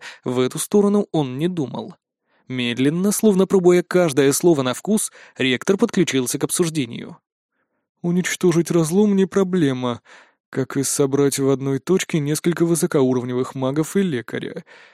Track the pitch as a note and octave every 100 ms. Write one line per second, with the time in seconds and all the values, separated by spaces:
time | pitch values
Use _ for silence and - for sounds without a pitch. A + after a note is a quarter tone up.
0 | - - - B2 B2+ D#3+ - G#3 G3+ G#3
1 | - E3 C#3 B2+ E3 F3+ C3 - A2+ -
2 | _ _ _ _ - B2+ A#2+ A#2 C3+ E3
3 | G3 G3+ A3 F#3 F#3+ G3 F3+ F3+ E3+ F3+
4 | F3 C#3 C#3 C#3 F3 D#3 C3 B2 - G#3+
5 | - - - - C3+ B2 - G3 F3+ -
6 | E3 C3+ B2 C#3 D3+ - F3 D#3 A#2+ A#2+
7 | - - _ _ _ _ _ _ _ _
8 | F3 F3 F3+ - F#3 D#3+ E3 E3+ D#3+ F3+
9 | G#3 G3 F#3+ - F#3+ F#3 D3 B2+ B2 A#2
10 | _ - _ _ _ - C3 C#3 C3+ -
11 | C#3+ C#3 C#3+ C3 C3+ C3+ C#3 C3+ - F#3
12 | - E3+ C#3+ D3+ - E3 E3+ E3 F3 D3+
13 | C3 B2+ B2 B2 B2+ C3+ C3 C#3+ D#3+ G3
14 | G3 B2+ A2 C3 - - - - -